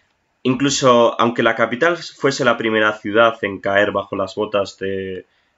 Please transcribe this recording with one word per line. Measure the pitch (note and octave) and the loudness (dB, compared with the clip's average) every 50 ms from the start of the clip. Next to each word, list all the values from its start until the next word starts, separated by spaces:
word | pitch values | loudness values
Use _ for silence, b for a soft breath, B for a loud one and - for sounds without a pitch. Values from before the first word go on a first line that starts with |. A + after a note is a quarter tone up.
| b b b _ _ _ _ _ - | b b b _ _ _ _ _ -4
Incluso | B2 - B2 C#3 C#3+ C#3 - C#3+ B2+ A#2+ A#2+ A#2 G#2 - - | -2 0 0 0 0 0 2 4 4 6 6 4 4 2 2
aunque | A2 A#2 A#2+ C3 A#2 | 0 0 0 0 0
la | A2+ A2+ | 0 2
capital | - A#2 A2 B2 B2 E3 E3+ F3 | 0 -2 -2 0 0 0 0 0
fuese | E3 D3+ - - - - C#3 C#3 C#3+ C3+ | -2 -6 -14 -6 -4 -2 -2 0 0 0
la | A#2+ A#2 | 0 0
primera | A#2+ A2+ A2 A2 A2 G#2+ G#2+ G#2+ | 0 0 -2 0 2 0 0 -2
ciudad | - - G#2 G2+ A2+ A#2 A2+ A2+ - G#2+ | -4 -6 -2 2 4 4 4 2 0 -4
en | G2+ G2 F2+ | -6 -6 -6
caer | - G2 G2 G2+ G#2 G2+ | -4 0 2 2 2 2
bajo | F#2+ G2+ F#2+ - G2 | 0 -4 -6 -6 -6
las | G2 F#2+ F#2 - | -6 -6 -6 -6
botas | G#2 G#2+ G#2+ G#2 G2+ G2 - - - | -6 -4 -2 -2 -4 -4 -4 -8 -10
de, | F#2+ G2 G2 F#2+ F#2+ F#2+ F#2 F#2 - _ _ _ _ _ _ | -8 -6 -6 -6 -8 -8 -10 -12 -14 _ _ _ _ _ _